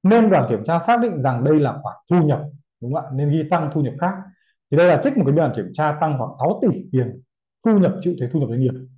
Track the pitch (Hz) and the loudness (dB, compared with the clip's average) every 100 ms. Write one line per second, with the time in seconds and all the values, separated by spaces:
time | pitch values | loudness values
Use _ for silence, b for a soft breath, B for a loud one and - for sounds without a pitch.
0 | 185 233 214 175 123 107 110 165 170 240 | 4 4 6 4 2 -2 -2 -2 2 2
1 | 233 160 131 123 139 156 135 - 101 - | 0 -2 -2 0 2 2 2 -4 -12 -14
2 | _ 175 151 117 147 - _ _ 120 156 | _ 2 2 0 -6 -16 _ _ -6 -6
3 | - 135 147 156 156 175 151 156 131 - | -6 -4 0 -2 0 -2 -2 -2 -4 -2
4 | 175 196 B B B B _ 143 180 151 | -4 -4 B B B B _ 2 4 4
5 | - 262 139 147 147 107 90 - 151 151 | 2 0 2 2 0 -2 -8 -4 -4 -2
6 | 156 135 113 - 139 208 226 131 - 127 | -2 -2 -6 -4 -4 0 -2 -2 -4 -2
7 | 117 101 _ _ _ _ 233 208 175 185 | -2 -8 _ _ _ _ 2 4 2 0
8 | 175 175 123 160 123 120 127 - - | -6 -4 -4 -2 -2 0 -2 -4 -16